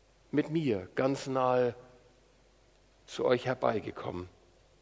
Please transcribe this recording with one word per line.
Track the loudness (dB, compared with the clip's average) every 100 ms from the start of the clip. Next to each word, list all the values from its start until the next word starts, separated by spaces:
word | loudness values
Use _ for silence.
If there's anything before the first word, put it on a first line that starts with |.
| _ _ _
mit | -2 0
mir | 0 0 0 -2
ganz | -2 0 0 -2
nahe | 0 2 4 2 0 -12 -20 -20 _ _ _ _ _ _ _ _ _ -14
zu | -2
euch | 2 2 2
herbeigekommen. | 0 0 0 -4 -8 -8 -8 -10 -16 _ _ _ _